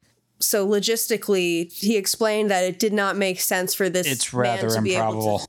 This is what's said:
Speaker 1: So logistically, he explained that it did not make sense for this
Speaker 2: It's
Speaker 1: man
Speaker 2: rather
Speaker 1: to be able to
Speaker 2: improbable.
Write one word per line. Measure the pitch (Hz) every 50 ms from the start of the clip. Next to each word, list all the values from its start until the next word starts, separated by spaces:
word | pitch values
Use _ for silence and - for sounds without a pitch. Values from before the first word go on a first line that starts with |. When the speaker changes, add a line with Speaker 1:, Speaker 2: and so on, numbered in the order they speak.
| _ _ _ _ _ _ _ -
Speaker 1:
So | - - - 208 196
logistically, | 196 214 208 196 220 226 226 - - 226 202 - - 202 185 180 175 170 165 175 175 -
he | - 202 208 233
explained | 202 190 - - - 226 220 214 214 214 208
that | 196 180 185
it | 180 175 180
did | 226 214 202
not | 214 202 196 180
make | 202 202 190 180 185
sense | - - 202 185 185 180 -
for | - 196 185
this | 170 180 175
Speaker 2:
It's | 147 131 117 - - 131
Speaker 1:
man | 123
Speaker 2:
rather | 123 120 117 117 113 110
Speaker 1:
to | 113 110 110
be | - 185
able | 110 110
to | 110
Speaker 2:
improbable. | 110 110 107 107 104 - -